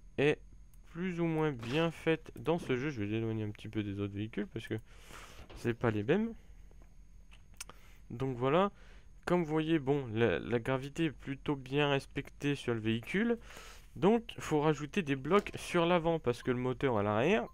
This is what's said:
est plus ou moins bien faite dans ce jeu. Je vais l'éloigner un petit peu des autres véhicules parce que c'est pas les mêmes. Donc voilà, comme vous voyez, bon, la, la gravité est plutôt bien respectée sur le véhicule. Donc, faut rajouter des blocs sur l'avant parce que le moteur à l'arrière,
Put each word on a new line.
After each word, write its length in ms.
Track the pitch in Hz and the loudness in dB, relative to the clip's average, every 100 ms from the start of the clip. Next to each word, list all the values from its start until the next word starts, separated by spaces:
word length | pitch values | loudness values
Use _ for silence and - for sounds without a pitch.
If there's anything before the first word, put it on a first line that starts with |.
| - - | -8 2
est 220 | 143 - - - - - - | 2 2 -4 -20 -20 -20 -14
plus 300 | 165 185 170 | -6 -4 0
ou 60 | 170 | 0
moins 260 | 156 156 | 2 0
bien 400 | 131 113 143 165 | -2 -2 2 0
faite 400 | - - 160 - - | 0 0 0 -2 -6
dans 200 | 113 170 | -2 0
ce 180 | - 127 | 0 0
jeu. 140 | 143 | -2
Je 120 | 131 | -2
vais 40 | 101 | -2
l'éloigner 380 | 110 113 110 | -2 -2 -2
un 80 | 107 | -4
petit 160 | 104 110 | -6 -6
peu 160 | 107 | -4
des 160 | 104 98 | -4 -2
autres 160 | 101 101 | -4 -4
véhicules 320 | 110 151 202 | -6 -4 -6
parce 200 | - - | -8 -6
que 120 | 110 - - - - - - - - | -8 -8 -18 -18 -18 -18 -18 -18 -6
c'est 160 | 120 | -4
pas 180 | 117 120 | 0 0
les 120 | 107 | 2
mêmes. 300 | 104 180 226 226 - - - - - - - - - - - - - - - - - | 2 2 0 -6 -16 -20 -20 -20 -20 -20 -20 -20 -20 -20 -20 -18 -18 -18 -20 -20 -12
Donc 260 | 117 131 123 | -4 -4 0
voilà, 340 | 131 160 202 - - - - - - | 4 4 4 -2 -16 -20 -20 -10 0
comme 180 | 180 | 2
vous 80 | 160 | 2
voyez, 260 | 156 156 165 | 0 2 2
bon, 300 | 131 143 127 | 4 2 0
la, 260 | 107 117 80 | 4 4 4
la 200 | 58 120 | 2 0
gravité 460 | 117 131 139 151 165 | 0 -2 -2 -2 -2
est 60 | |
plutôt 440 | 127 - 139 - 143 | -2 -8 -6 -4 -4
bien 340 | 127 139 147 | -2 0 2
respectée 640 | 139 - - 135 - 143 139 | 2 0 -6 -8 -4 -2 -2
sur 180 | - | -2
le 60 | 117 | 0
véhicule. 580 | 107 113 120 185 233 233 - - - - - - | 0 -2 0 0 0 0 -6 -18 -18 -18 -16 2
Donc, 400 | 165 233 233 - | 4 4 2 -10
faut 220 | - 151 | 0 2
rajouter 400 | 151 143 147 - | 4 2 -2 -2
des 120 | 147 139 | -2 -2
blocs 360 | 135 196 202 - | 2 2 2 -6
sur 300 | - 180 170 | -2 2 4
l'avant 340 | 180 160 165 | 4 4 0
parce 240 | 123 120 | 0 0
que 80 | - | 0
le 80 | 123 | 0
moteur 380 | 127 123 139 113 | -2 0 2 2
à 60 | |
l'arrière, 420 | 101 107 139 220 233 | 2 4 4 4 0